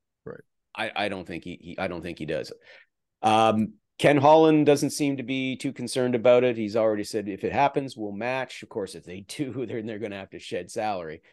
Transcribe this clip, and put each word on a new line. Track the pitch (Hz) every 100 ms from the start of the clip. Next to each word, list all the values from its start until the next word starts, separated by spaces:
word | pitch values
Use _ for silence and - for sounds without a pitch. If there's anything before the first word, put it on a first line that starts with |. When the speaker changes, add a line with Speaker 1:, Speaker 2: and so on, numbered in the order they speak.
| _ _
Speaker 1:
Right. | - - _ _ _
Speaker 2:
I, | - 113
I | - 104
don't | 95 87
think | 85
he, | 90 -
he, | 87 -
I | 92
don't | 87
think | 87 80
he |
does. | 78 78 - - - - _ _ _ -
Um, | 107 110 110 110 107 - _ -
Ken | 151 143
Holland | 147 160 160 156
doesn't | 147 143 143
seem | - 143 135
to |
be | 117 131 131 127
too | 139
concerned | 123 120 131 123
about | 120 123 123
it. | 127 113
He's | 104
already | 113 110 107
said, | 98 110 101
"If | 95
it | 98
happens, | 107 139 143 135
we'll | 123 104
match." | 101 120 131 127 -
Of | -
course, | 113 95
if | 82
they | 85 95
do, | 98 - 131 117
<laughs> | 107
then | 117
they're | 110 104
gonna | 107 98
have | 98
to | 87
shed | - 95 92
salary. | 117 107 95 80 80 _